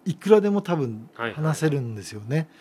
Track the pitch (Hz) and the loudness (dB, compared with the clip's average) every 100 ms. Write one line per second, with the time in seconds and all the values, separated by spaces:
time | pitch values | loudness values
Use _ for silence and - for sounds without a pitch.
0 | - - 190 214 202 202 196 170 131 110 | -8 -6 6 6 6 0 0 -2 -2 -6
1 | 113 - 117 107 156 147 156 143 120 107 | -14 -6 -6 -2 -2 0 0 0 -4 -8
2 | 92 107 107 147 156 - | -10 -12 -4 -4 -4 -12